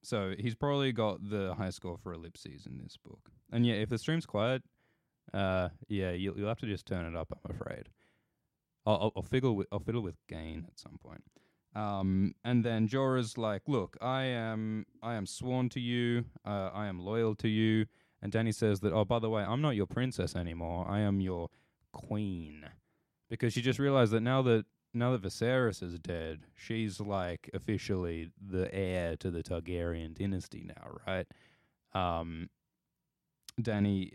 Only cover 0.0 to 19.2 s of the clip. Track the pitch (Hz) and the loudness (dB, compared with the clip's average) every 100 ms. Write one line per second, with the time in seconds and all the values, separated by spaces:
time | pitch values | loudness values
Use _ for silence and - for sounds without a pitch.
0 | - 110 95 95 113 113 143 143 139 113 | -2 0 0 -2 -4 0 0 2 2 2
1 | 107 95 101 104 95 90 95 85 92 85 | 0 0 -4 -2 -2 -2 -4 -4 -8 -8
2 | - 85 82 - - 71 - 64 - - | -8 -10 -12 -14 -16 -14 -12 -12 -12 -16
3 | - - - - _ 117 120 107 107 117 | -20 -20 -20 -20 _ 2 2 2 0 -2
4 | - 160 - 104 110 131 - _ _ _ | 0 -2 0 0 2 2 -2 _ _ _
5 | _ _ - 98 95 92 90 80 - 101 | _ _ -6 0 2 2 0 -4 -4 -2
6 | 92 87 98 101 101 113 113 95 - 92 | 0 0 -2 -2 -2 -2 -2 -4 -2 -4
7 | 82 82 80 - - - - - - _ | -2 -4 -6 -8 -10 -8 -8 -10 -12 _
8 | _ _ _ _ _ _ _ _ - 107 | _ _ _ _ _ _ _ _ 2 4
9 | 104 98 90 131 127 104 95 101 - 120 | 2 -2 0 2 4 2 0 -4 -2 -2
10 | 98 78 _ 82 80 80 82 - - 78 | -4 -8 _ -10 -8 -8 -10 -16 -20 -18
11 | - - - _ _ _ _ 107 104 101 | -18 -20 -20 _ _ _ _ -6 -4 0
12 | 95 95 98 - 117 123 113 113 110 135 | 2 4 4 0 2 4 4 2 2 2
13 | 135 131 113 123 110 98 - 135 90 - | 2 2 0 -2 -2 -2 0 0 0 -4
14 | 123 131 131 123 113 110 110 110 - - | -2 0 0 -2 -2 -2 -2 -4 -6 -10
15 | 113 117 95 - 127 127 127 131 120 120 | -6 -4 -4 -6 -2 0 0 0 -2 2
16 | 120 120 117 - - 101 95 101 104 92 | 2 2 -2 -8 -4 -2 -2 -4 -4 -4
17 | 90 110 113 107 117 110 110 110 110 _ | -2 2 2 2 2 4 6 6 2 _
18 | _ _ 104 110 113 104 110 98 101 90 | _ _ -2 0 2 2 2 4 4 4
19 | 101 120 | 4 2